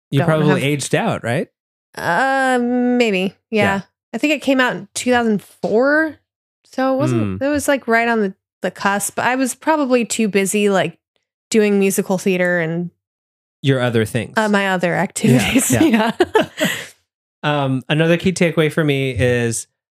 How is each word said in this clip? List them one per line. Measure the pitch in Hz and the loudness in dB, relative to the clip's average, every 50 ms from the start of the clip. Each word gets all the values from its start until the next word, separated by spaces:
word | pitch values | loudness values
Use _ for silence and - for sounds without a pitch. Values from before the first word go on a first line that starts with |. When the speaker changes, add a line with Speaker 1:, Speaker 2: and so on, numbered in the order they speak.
| _ _ | _ _
Speaker 1:
You | 139 139 | -2 0
Speaker 2:
don't | - | 2
Speaker 1:
probably | 165 160 156 151 147 | 2 2 2 4 2
Speaker 2:
have | 147 123 120 | 2 2 2
Speaker 1:
aged | 139 147 139 - - - | 0 -2 -2 -2 -2 -2
out, | 156 220 208 123 - | 0 0 -2 -4 -4
right? | - 113 120 156 233 - _ _ _ _ _ _ _ _ _ | -4 -2 -2 -2 -4 -6 _ _ _ _ _ _ _ _ _
Speaker 2:
Uh, | - 82 147 170 175 262 269 269 269 262 262 254 247 | -8 -4 -2 0 0 0 0 0 0 0 0 0 0
maybe. | 240 240 247 247 247 247 247 247 240 226 196 185 185 202 - _ _ _ | 0 0 0 0 0 0 2 2 2 2 2 0 -2 -4 -6 _ _ _
Yeah. | 226 214 202 202 196 | -2 0 0 2 0
Speaker 1:
Yeah. | 196 - - _ _ _ _ - | -2 -4 -8 _ _ _ _ -6
Speaker 2:
I | 226 | -4
think | - 294 | 0 0
it | 311 262 | 0 0
came | - 262 277 262 | 0 0 2 2
out | 254 240 180 | 2 0 -2
in | - 202 - _ | -6 -10 -12 _
two | - - 247 | -6 -2 0
thousand | 247 240 240 226 214 190 | 0 2 2 0 0 -2
four. | - - - _ - - 202 226 254 277 294 311 320 311 - - _ _ _ _ _ _ _ _ _ | -4 -8 -12 _ -4 0 0 2 2 2 2 2 0 -2 -4 -12 _ _ _ _ _ _ _ _ _
So | _ - - 262 262 262 | _ -6 -4 -2 0 0
it | |
wasn't, | 262 - - 247 233 220 202 190 196 | 0 0 0 0 0 0 -2 -4 -4
Speaker 1:
Mm. | 262 | -2
Speaker 2:
it | 285 | -2
was, | 294 285 269 - | -2 -2 0 0
like, | 285 262 - | -2 -2 0
right | - 226 226 233 233 | 0 0 0 2 0
on | 233 226 | 0 0
the, | 208 196 190 _ _ _ _ _ | 0 -2 -4 _ _ _ _ _
the | - 185 | -8 -8
cusp. | - - - 202 196 202 - - - - | -8 -4 -2 -2 -2 -2 -4 -6 -6 -2
I | - 233 254 | -2 -2 0
was | 262 269 240 - | 0 -2 -4 -4
probably | - - 294 320 302 294 247 254 247 233 | -6 -2 -2 0 0 2 0 0 0 0
too | 214 - - 226 | -2 -2 -2 -2
busy, | 208 180 196 196 190 - 208 208 202 | 0 0 0 -2 0 0 0 0 2
like, | 196 185 147 165 - _ _ _ _ _ _ _ _ _ _ _ | 2 2 0 -2 -6 _ _ _ _ _ _ _ _ _ _ _
doing | - 220 208 208 202 202 | 2 2 2 4 2 2
musical | 196 196 190 - 190 - 190 180 | 2 2 0 -2 -2 -2 -4 -2
theater | - 202 185 180 180 180 175 175 | 0 0 0 0 0 0 0 0
and | 165 160 165 170 175 170 - _ _ _ _ _ _ _ _ _ _ _ _ _ | 0 -2 -2 -4 -6 -8 -10 _ _ _ _ _ _ _ _ _ _ _ _ _
Speaker 1:
Your | - 135 135 127 | 0 0 0 2
other | 123 123 113 117 110 | 0 0 0 0 0
things. | 107 - 120 104 - - | 0 -2 -6 -6 -4 -2
Speaker 2:
uh, | 226 220 214 | -2 0 0
my | 208 196 196 190 | 0 0 0 0
other | 190 180 180 175 | -2 0 -2 -2
Speaker 1:
Yeah, | 165 165 | -2 -2
Speaker 2:
activities. | 180 185 - - - - - 254 202 175 208 262 - - | -4 -4 -4 -2 2 4 4 4 2 2 0 0 0 2
Speaker 1:
yeah. | - - | 2 2
Speaker 2:
<laughs> | 320 | 2
Yeah. | 320 220 226 220 226 220 - 359 - - 427 - - | 2 2 2 0 -2 0 -2 -2 0 2 0 0 0
Speaker 1:
<laughs> | - - 302 - - - - - - _ _ _ _ _ _ _ _ _ - | -4 -4 -2 -2 -2 -6 -10 -16 -20 _ _ _ _ _ _ _ _ _ -4
Um, | 151 147 147 139 135 131 131 - - | -2 0 0 0 0 -2 -2 -2 -2
another | 160 151 165 165 175 | 0 0 2 2 2
key | 170 - 190 | 2 0 -2
takeaway | 175 - 185 165 151 170 160 151 | 0 2 0 0 2 0 0 0
for | - 170 160 | 0 0 0
me | 147 139 135 135 131 127 | 0 0 0 -2 -2 0
is, | 123 131 123 123 120 120 117 113 - - - _ _ _ _ _ | 0 0 2 2 0 0 -2 -4 -4 -8 -12 _ _ _ _ _